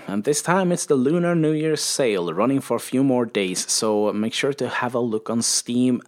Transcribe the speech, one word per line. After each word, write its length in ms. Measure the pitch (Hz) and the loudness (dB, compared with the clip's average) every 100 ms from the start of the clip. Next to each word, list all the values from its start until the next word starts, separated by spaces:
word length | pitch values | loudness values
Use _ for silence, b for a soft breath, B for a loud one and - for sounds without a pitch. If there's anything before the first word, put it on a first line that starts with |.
| - | -6
And 160 | 104 | -4
this 180 | 139 147 | 0 -2
time 300 | - 180 180 | 2 2 2
it's 160 | 175 - | 0 2
the 80 | 143 | 2
Lunar 400 | 127 175 175 170 | 2 2 2 2
New 160 | 156 | 2
Year 240 | 156 156 151 | 0 0 -2
sale 580 | - - 131 101 87 | -2 0 2 2 0
running 260 | 82 120 135 | 0 2 0
for 160 | - 117 | 0 -4
a 40 | |
few 240 | - 127 | -2 0
more 200 | 139 123 | 2 2
days, 480 | 117 107 95 90 - | 0 0 -2 -2 -2
so 400 | - 113 104 104 | -2 0 2 2
make 220 | 101 110 | 0 -2
sure 180 | - 135 | -2 -2
to 160 | 139 123 | -2 -4
have 280 | - 123 120 | -2 -2 -2
a 40 | |
look 300 | 120 110 - | -2 -2 -2
on 140 | 117 | -2
Steam 580 | 113 - - 120 127 123 | 0 -2 -2 0 2 0